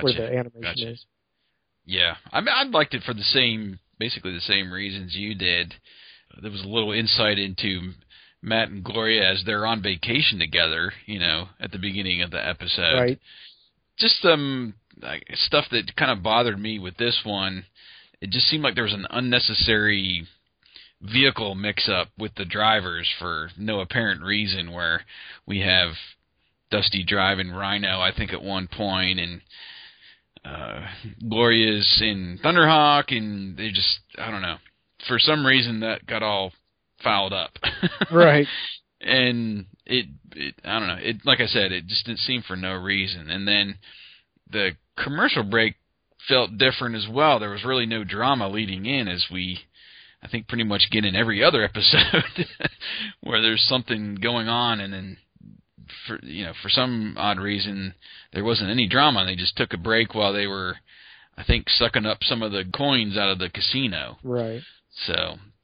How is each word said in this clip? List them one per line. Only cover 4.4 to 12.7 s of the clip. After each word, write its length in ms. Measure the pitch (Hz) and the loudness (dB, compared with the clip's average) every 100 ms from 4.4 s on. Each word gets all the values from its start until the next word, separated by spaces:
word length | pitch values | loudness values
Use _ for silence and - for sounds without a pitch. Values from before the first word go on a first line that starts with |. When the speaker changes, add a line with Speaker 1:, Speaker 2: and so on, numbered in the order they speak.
Speaker 2:
same 320 | - 98 95 | -2 0 -2
reasons 420 | 92 101 98 92 87 | -6 -8 -8 -10 -8
you 180 | 104 | -8
did. 400 | 101 90 87 87 - _ - - - _ - | -4 0 0 -2 -8 _ -20 -20 -20 _ -16
There 100 | 107 | -12
was 120 | 101 | -10
a 40 | 95 | -6
little 240 | 113 107 | -2 0
insight 460 | 104 110 - 107 101 | 0 0 2 2 0
into 540 | 98 92 107 92 90 92 _ - - _ | -4 -4 -4 -4 -8 -14 _ -20 -20 _
Matt 260 | - 113 110 | -4 -2 -2
and 120 | 101 | -6
Gloria 480 | 92 110 110 110 95 | -8 -2 2 2 2
as 120 | 95 | 0
they're 220 | 92 104 110 | -2 -2 0
on 160 | 117 | -2
vacation 560 | 98 90 - 123 151 101 | -2 -4 -2 0 2 0
together, 540 | 82 87 82 80 87 - - | 0 2 2 0 -4 -6 -10
you 120 | 104 | -4
know, 300 | 87 80 90 - | -2 -2 -4 -10
at 120 | 104 | -10
the 60 | 95 | -6
beginning 440 | 101 98 95 87 | -6 -4 -2 -2
of 80 | 90 | -4
the 140 | 82 65 | -4 -6
episode. 520 | 87 87 | -6 -4